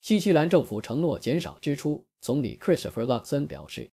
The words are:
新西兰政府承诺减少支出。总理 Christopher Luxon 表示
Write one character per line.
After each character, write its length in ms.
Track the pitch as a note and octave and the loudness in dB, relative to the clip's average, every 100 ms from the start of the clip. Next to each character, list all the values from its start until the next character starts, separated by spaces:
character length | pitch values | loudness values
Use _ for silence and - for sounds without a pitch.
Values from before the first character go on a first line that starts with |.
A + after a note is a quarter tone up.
新 180 | - G#3+ | 2 2
西 120 | G3+ | 6
兰 180 | D#3+ D#3+ | 4 6
政 120 | F3 | 2
府 160 | B2+ G#2 | 2 -6
承 180 | - B2 | -4 -2
诺 180 | E3+ G#2+ | 0 -2
减 220 | - D#3+ | 0 -2
少 160 | - - | -2 -6
支 120 | - | -4
出。 300 | C#3+ D3+ D3 _ _ | -2 -2 -4 _ _
总 220 | - C#3 | -2 -2
理 160 | A#2+ - | -2 -4
Christopher 460 | - E3+ - - | 0 0 0 -6
Luxon 420 | A#2+ A#2+ - C#3+ D3 | -2 -2 0 -4 -4
表 200 | C#2+ D2+ | -8 -12
示 220 | - A2+ | -14 -14